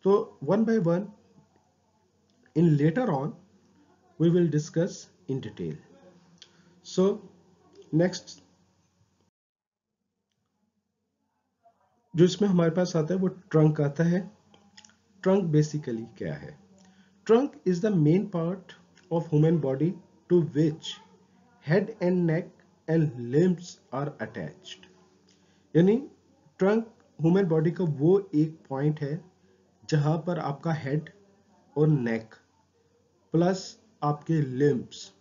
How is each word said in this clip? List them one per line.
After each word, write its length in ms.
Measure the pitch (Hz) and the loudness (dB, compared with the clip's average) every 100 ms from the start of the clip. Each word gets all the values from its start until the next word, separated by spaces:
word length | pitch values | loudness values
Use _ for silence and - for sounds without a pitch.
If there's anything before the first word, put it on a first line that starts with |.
| 185 | 2
तो 340 | 202 - - | 0 0 -10
one 220 | 139 202 226 | -2 0 2
by 80 | 226 170 | 0 0
one 180 | 170 208 - _ _ _ _ _ _ _ _ _ _ _ _ _ - | -2 -4 -16 _ _ _ _ _ _ _ _ _ _ _ _ _ 2
in 160 | 170 147 | 4 4
later 320 | 151 202 247 143 | 2 0 -2 -2
on 180 | 139 - _ _ _ _ _ _ _ _ | -6 -10 _ _ _ _ _ _ _ _
we 120 | 165 | 2
will 180 | 175 170 151 | 4 2 0
discuss 420 | 147 - 170 - - _ - | -2 -4 -4 -6 -20 _ -8
in 140 | 131 107 | -8 -8
detail। 300 | - 85 76 _ - - _ _ _ - _ _ _ - | -10 -10 -10 _ -20 -20 _ _ _ -20 _ _ _ -10
So 260 | - 190 214 - _ _ _ _ - - | -2 0 -2 -10 _ _ _ _ -20 -4
नेक्स्ट 480 | 151 180 185 - - _ _ _ _ _ _ _ _ _ _ _ _ _ _ _ _ _ _ _ _ _ _ _ _ _ _ _ _ _ _ _ _ _ _ _ _ _ | 0 0 -2 -16 -20 _ _ _ _ _ _ _ _ _ _ _ _ _ _ _ _ _ _ _ _ _ _ _ _ _ _ _ _ _ _ _ _ _ _ _ _ _
जो 120 | 160 180 | 2 2
इसमें 240 | - 208 | 4 2
हमारे 220 | 180 165 | 2 2
पास 240 | 165 180 165 | 0 -2 -2
आता 180 | 151 | -2
है 60 | 185 | -2
वो 80 | 185 | -2
ट्रंक 540 | 185 - 160 156 151 | -4 0 4 4 4
आता 220 | 143 147 | -2 0
है। 260 | 165 175 208 - _ _ _ - - _ _ _ | 0 0 -4 -18 _ _ _ -20 -20 _ _ _
Trunk 320 | 190 196 175 151 | 0 2 2 2
basically 500 | 151 151 143 113 113 - | 0 -4 -6 -8 -10 -10
क्या 160 | 92 | -10
है? 240 | 71 71 - _ _ _ _ _ _ - | -10 -14 -20 _ _ _ _ _ _ 2
Trunk 260 | 226 285 - - | 2 2 -4 -2
is 120 | 175 | -2
the 60 | 214 | 0
main 320 | 190 147 175 208 | 2 4 4 2
part 400 | 170 165 185 - - _ _ _ | -4 -4 -6 -12 -20 _ _ _
of 180 | 170 160 | -6 0
human 260 | 151 156 170 | 2 4 2
body 260 | 135 135 156 196 - _ _ | 0 -2 -2 -4 -16 _ _
to 80 | 180 156 139 | 2 2 0
which 340 | 160 156 - - - _ _ _ _ _ - | 0 -2 -12 -16 -20 _ _ _ _ _ -2
head 220 | 180 220 - 175 | 0 0 -4 -2
and 200 | 185 170 | 0 0
neck 220 | 156 - _ _ _ - | 0 -4 _ _ _ -2
and 280 | 165 151 120 120 | 0 0 -4 -2
limbs 400 | 139 185 170 - - _ | 2 2 0 -8 -20 _
are 160 | 131 143 - 107 | -8 -8 -8 -12
attached। 600 | 110 78 - - - - _ _ _ _ _ _ _ _ 151 | -10 -12 -14 -20 -20 -20 _ _ _ _ _ _ _ _ 2
यानी 200 | 185 226 285 - _ _ _ _ | 4 2 -2 -18 _ _ _ _
trunk 320 | 190 220 226 _ _ _ | 0 0 -2 _ _ _
human 260 | 156 185 190 | 2 2 2
body 240 | 160 160 | 2 0
का 120 | 170 180 135 | -2 -4 0
वो 120 | 151 196 196 151 | 2 2 2 0
एक 220 | 156 - - | 0 -4 -12
point 300 | 135 147 151 | -4 -2 -2
है 140 | 143 160 - _ _ _ _ _ - | -6 -8 -12 _ _ _ _ _ -4
जहां 280 | 156 147 165 | 0 0 -2
पर 200 | 165 170 | -2 -6
आपका 320 | 139 143 165 | -6 -6 -6
head 360 | 156 135 151 - - _ _ _ _ _ - | -6 -4 -6 -6 -20 _ _ _ _ _ 0
और 120 | 156 | 2
neck 480 | 147 120 113 113 - _ _ _ _ _ _ _ _ _ | 2 0 -4 -6 -20 _ _ _ _ _ _ _ _ _
plus 320 | 160 175 185 - - _ _ | 0 0 0 -8 -20 _ _
आपके 400 | 147 147 - 160 | -4 -4 -2 -2
limbs। 720 | 135 127 147 127 - - - _ | -2 0 0 0 -6 -18 -20 _